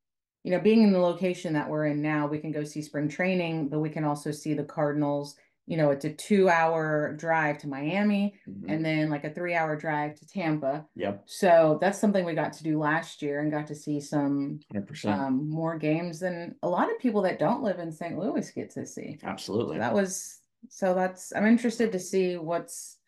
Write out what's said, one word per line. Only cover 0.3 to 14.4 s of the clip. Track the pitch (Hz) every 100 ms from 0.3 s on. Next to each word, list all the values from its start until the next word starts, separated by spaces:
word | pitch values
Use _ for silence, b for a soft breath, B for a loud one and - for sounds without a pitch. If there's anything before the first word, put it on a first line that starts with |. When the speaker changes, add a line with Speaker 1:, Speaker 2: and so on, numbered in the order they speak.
| _
Speaker 1:
you | 175
know, | 180
being | 185 220
in | 214
the | 185
location | 175 170 185 175 175
that | 151 143
we're | 151 151
in | 147
now, | 151 151 147
we | 151
can | 160
go | 151
see | 151 151
spring | 151 151 147
training, | - 185 185 170 160 139
but | 151
we | 156
can | 160
also | 151 147 160
see | 147 156
the | 147
Cardinals. | 147 - 151 147 143 143 143 b b b -
You | 165
know, | 147
it's | 139
a | 151
two-hour | 151 - 202 185 170 165 165 156 151 147 151
drive | 165 160 151 151
to | 147
Miami | 135 147 190 208 202 202 b -
Speaker 2:
Mm-hmm. | 196 -
Speaker 1:
and | 156
then, | 160 156 156
like, | 147
a | 151
three-hour | 156 175 170 160 151
drive | 165 147 151 156
to | 156
Tampa. | 202 165 151 135 147 - -
Speaker 2:
Yep. | 98 101 -
Speaker 1:
So | - 190 170 160 151
that's | 180 196
something | 214 196
we | 175
got | 160 151
to | -
do | 160 151
last | 151 160 160 -
year | 147 143
and | 151
got | 151 151
to | 147
see | - 147
some, | 147 151 143 143